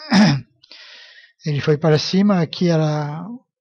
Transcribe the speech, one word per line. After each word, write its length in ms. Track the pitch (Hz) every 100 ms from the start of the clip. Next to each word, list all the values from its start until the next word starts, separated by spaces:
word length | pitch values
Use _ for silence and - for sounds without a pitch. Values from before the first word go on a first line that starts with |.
| -
<clears throat> 1400 | 202 202 139 - _ _ - - - - - - _ 156
ele 140 | 143
foi 180 | - 147
para 200 | 165 151
cima, 420 | - 185 202 185
aqui 280 | 160 - 175
era 560 | 160 156 151 147 156 185 247 _ _